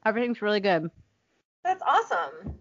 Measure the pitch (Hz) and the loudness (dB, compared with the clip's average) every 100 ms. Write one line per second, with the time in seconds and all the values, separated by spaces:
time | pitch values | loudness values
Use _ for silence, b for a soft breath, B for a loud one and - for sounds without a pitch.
0 | 220 214 240 233 208 208 196 170 165 - | -2 0 -2 -2 0 2 2 2 0 -8
1 | _ _ _ _ _ _ 359 381 - 339 | _ _ _ _ _ _ -4 -2 2 2
2 | 466 349 143 - 190 - | 2 -4 -4 -8 -14 -8